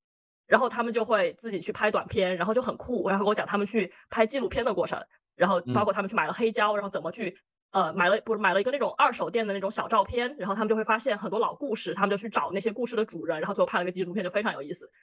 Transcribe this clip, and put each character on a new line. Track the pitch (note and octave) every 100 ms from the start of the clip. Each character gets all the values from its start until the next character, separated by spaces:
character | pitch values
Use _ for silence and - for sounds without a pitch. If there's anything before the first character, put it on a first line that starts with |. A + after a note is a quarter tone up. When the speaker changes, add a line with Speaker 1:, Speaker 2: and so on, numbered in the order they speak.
| _ _ _ _ -
Speaker 1:
然 | A3
后 | B3
他 | A3+
们 | A#3+
就 | A#3
会 | G#3+ G#3+ F3
自 | - A3+
己 | F#3+
去 | F3+
拍 | - G#3+
短 | G3+ -
片， | - F3+ F3+
然 | F3+
后 |
就 | A3
很 | A#3+ C#3
酷， | - B3 G3
然 | G3
后 | G#3
跟 |
我 |
讲 | G#3+ -
他 | G3+
们 | G3+
去 | A3+ F#3 - -
拍 | - A3
纪 | C#4
录 | A3+
片 | B3
的 | A#3+
过 | G3+ B3+
程， | - - _ _ -
然 | F3+
后 | F#3 A#3
包 | A3
括 | G#3
他 | G3
们 | F#3+
去 | G#3+
买 | D#3
了 |
黑 | F#3 A3+
胶， | A3 G#3
Speaker 2:
嗯。 | G#3
Speaker 1:
然 |
后 | G3+
怎 | F#3+
么 | E3
去， | G3+ G3 - _ _ _
呃， | G3 E3
买 | F3 F3
了， | A3
不 | - G#3+
是， |
买 | G3+
了 | F#3
一 |
个 | A3
那 | C#4
种 | G#3 -
二 | C4
手 | A#3+ E3+
店 | A#3 G#3+
的 | G3
那 |
种 | G3
小 | A3 -
照 | A3
片， | F#3+ A#3+ B3 D4
然 | G3
后 |
他 | G#3+
们 | G#3+
就 | A3
会 |
发 | A3 A3
现 | B3+ G3+
很 | F#3+
多 | G3+
老 | G3 -
故 | C#4
事， | A#3 - F3
他 |
们 | G3+
就 | G3+
去 | A3
找 | B3 -
那 | G3
些 | A3
故 | G#3 A#3+
事 | A3
的 |
主 | A3 E3+ D#3
人， | D#3
然 | F3
后 | G3
最 |
后 | F3+
拍 | G#3
了 | F3+
个 |
纪 | F3+
录 | F3+
片， | F#3+
就 | F3+
非 | G3+
常 | G#3+
有 | -
意 | C#4+
思。 | - - _